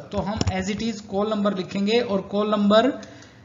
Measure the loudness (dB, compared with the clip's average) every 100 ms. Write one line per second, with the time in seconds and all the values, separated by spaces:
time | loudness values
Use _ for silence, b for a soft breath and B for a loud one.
0 | -2 -4 -2 -2 -2 -2 -2 -2 -4 -4
1 | -4 -2 0 0 0 -2 -4 -2 2 2
2 | 2 -2 -2 -2 0 2 6 6 6 0
3 | B B B B